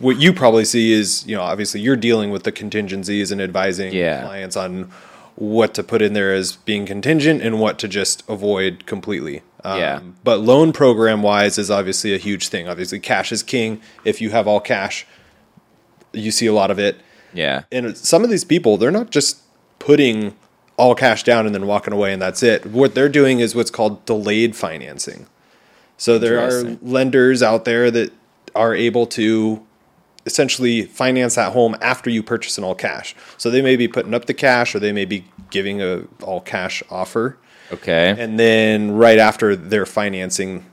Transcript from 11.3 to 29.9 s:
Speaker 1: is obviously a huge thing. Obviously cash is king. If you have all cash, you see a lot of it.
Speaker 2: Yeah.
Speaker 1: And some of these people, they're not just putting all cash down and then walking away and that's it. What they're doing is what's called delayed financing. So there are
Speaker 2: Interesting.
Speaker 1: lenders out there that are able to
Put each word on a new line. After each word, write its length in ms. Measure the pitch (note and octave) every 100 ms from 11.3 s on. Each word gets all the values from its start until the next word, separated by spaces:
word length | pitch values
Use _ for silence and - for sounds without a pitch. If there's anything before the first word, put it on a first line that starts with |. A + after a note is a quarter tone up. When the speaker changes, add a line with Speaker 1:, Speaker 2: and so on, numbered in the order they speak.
| G#2 G#2 G2
Speaker 1:
is 120 | G2
obviously 440 | G2+ F#2+ F#2+ G#2+
a 40 | F#2+
huge 300 | G2 G2 -
thing. 200 | G2+ F2
Obviously 320 | F2 F#2 G#2
cash 320 | - G#2 F#2
is 100 | G#2+
king. 380 | - B2+ A2 G#2+ - _
If 160 | A2 G#2+
you 100 | A2+
have 160 | A2+ G#2
all 140 | G#2
cash, 460 | - A2 G2+ - - _ _ _ _ _ _ _ _ _ _
you 180 | A2 G#2+
see 160 | - A2+
a 60 |
lot 180 | G#2+ G2
of 80 | G2
it. 180 | G2+ - _ _ _
Speaker 2:
Yeah. 300 | F2+ D2 C2+ -
Speaker 1:
And 240 | B2+ A#2+ G#2+
some 260 | - E3
of 80 | A#3
these 140 | G3+
people, 320 | - E3+ B2+ G2+
they're 140 | A#2+
not 180 | G3+ A#3
just 280 | D3 - - _ _ _ -
putting 560 | - D3 C3+ A2 G#2 - _ _ _ -
all 180 | B2
cash 300 | A#2 C3 G#2+
down 220 | - A#2 A2
and 80 |
then 120 | G#2 G2
walking 260 | G#2 G#2+
away 180 | G2+ G2
and 80 | F#2+
that's 220 | F#2 F2+
it. 240 | A#2+ G#2+ G#2
What 280 | A2+ C3+
they're 140 | - C#3+
doing 320 | C#3+ C3+ B2+
is 140 | A2+
what's 160 | A#2 A2
called 340 | - G#2+ G#2
delayed 500 | - G#2+ G2+ G#2+ A#2
financing. 720 | G#2 F#2+ D#2+ C2+ C#2+ - - - _ _ _ _ _ _ -
So 220 | - A2+
there 200 | A#2 A#2+
are 200 | B2 B2
Speaker 2:
Interesting. 180 | A#2+ A#2
Speaker 1:
lenders 600 | B2 C3 C3 C3 B2+ B2+
out 220 | A#2 A2+
there 260 | A#2+ A#2 A#2+
that 220 | A#2 G#2+ - _ _ -
are 200 | G#2 A2+
able 320 | G2+ A#2 A2+ A2+
to 560 | - A2 A2 A2 A2 - _ _